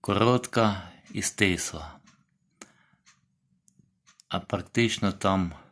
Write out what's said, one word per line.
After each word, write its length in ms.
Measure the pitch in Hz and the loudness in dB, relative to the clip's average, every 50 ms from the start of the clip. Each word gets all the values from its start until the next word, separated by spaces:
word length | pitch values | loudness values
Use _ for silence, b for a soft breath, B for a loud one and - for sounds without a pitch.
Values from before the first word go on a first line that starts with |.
коротка 920 | - - 104 101 107 117 123 123 - - - 120 113 107 101 95 87 87 - - _ - | -2 0 2 4 4 4 4 2 0 -2 0 2 2 2 2 0 -6 -14 -20 -20 _ -12
і 120 | - 107 101 | -8 -6 -6
стисла. 760 | - - - 107 98 90 80 - - - 80 73 73 - - _ _ _ _ _ _ _ _ _ _ _ B B B B B B B B B B B _ _ _ _ _ _ _ _ _ _ _ _ _ _ _ _ _ _ _ _ _ _ _ _ | -6 0 2 2 2 2 0 -4 -8 -10 -12 -14 -14 -18 -20 _ _ _ _ _ _ _ _ _ _ _ B B B B B B B B B B B _ _ _ _ _ _ _ _ _ _ _ _ _ _ _ _ _ _ _ _ _ _ _ _
А 120 | - 98 | -6 -6
практично 720 | - _ - 98 92 - _ - 117 110 - - - 101 92 | -4 _ -6 -6 -6 -4 _ 0 0 0 0 0 -2 -2 -2
там 400 | - - 101 95 95 92 87 85 - - _ | 0 0 2 2 2 0 -2 -4 -12 -20 _